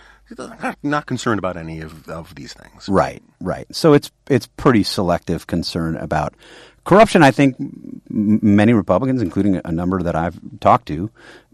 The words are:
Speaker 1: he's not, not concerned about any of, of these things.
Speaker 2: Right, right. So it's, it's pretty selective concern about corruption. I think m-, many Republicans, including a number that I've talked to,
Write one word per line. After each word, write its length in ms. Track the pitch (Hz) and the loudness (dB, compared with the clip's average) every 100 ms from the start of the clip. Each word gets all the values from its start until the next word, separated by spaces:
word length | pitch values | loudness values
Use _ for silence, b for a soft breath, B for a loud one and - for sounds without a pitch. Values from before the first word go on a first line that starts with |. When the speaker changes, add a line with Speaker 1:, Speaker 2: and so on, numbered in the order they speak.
| b b b | b b b
Speaker 1:
he's 100 | 233 | -18
not, 400 | 127 226 254 - | -18 -10 -10 -8
not 220 | 147 147 - | -4 -4 -4
concerned 340 | 127 123 104 | -6 -2 -2
about 160 | 92 85 | -4 -8
any 240 | 80 80 | -10 -12
of, 300 | 78 78 69 | -14 -16 -16
of 260 | 82 82 - | -16 -16 -18
these 180 | 65 | -20
things. 360 | - - - - | -20 -20 -16 -2
Speaker 2:
Right, 320 | 95 67 65 - - | 0 0 -4 -20 -12
right. 280 | 90 65 - | -8 -8 -10
So 200 | - 165 | 0 4
it's, 180 | 143 - _ - | 4 2 _ -2
it's 180 | 127 - | -2 -2
pretty 360 | - 147 113 | -2 2 2
selective 640 | 95 - 87 82 - 80 - | 2 -2 -2 -2 -4 -8 -6
concern 480 | 87 76 90 82 80 | -6 -4 -6 -6 -6
about 380 | 78 78 73 - B B B B | -6 -4 -6 -10 B B B B
corruption. 400 | - 190 214 185 | 2 4 6 6
I 80 | 143 | 4
think 240 | - 139 123 | 4 2 0
m-, 420 | - - - - - | -10 -14 -18 -18 -8
many 640 | - 104 107 107 101 107 | -2 0 2 4 4 4
Republicans, 480 | 117 92 90 131 131 | 4 2 0 0 -2
including 400 | 92 98 101 90 | -4 -2 0 -2
a 80 | - | -2
number 300 | 82 90 95 | -4 -2 -2
that 120 | 85 80 | -2 -4
I've 200 | 98 - - 104 | -4 -8 -16 -2
talked 280 | 98 117 - | 2 2 2
to, 200 | 78 104 _ B B B | -8 -8 _ B B B